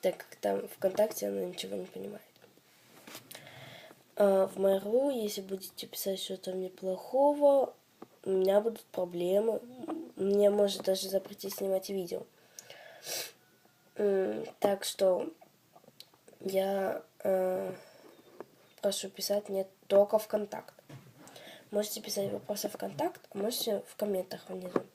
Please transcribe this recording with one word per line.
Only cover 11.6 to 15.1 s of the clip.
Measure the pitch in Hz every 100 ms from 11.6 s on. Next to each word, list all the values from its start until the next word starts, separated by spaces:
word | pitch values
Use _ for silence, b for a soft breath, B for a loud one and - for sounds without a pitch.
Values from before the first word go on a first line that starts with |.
| 196 190 190
видео. | 196 175 185 - B B B B B B B B B B B _ _ _ _ _
М, | - 208 196 190 214 226 -
так | 208 196
что | - - 196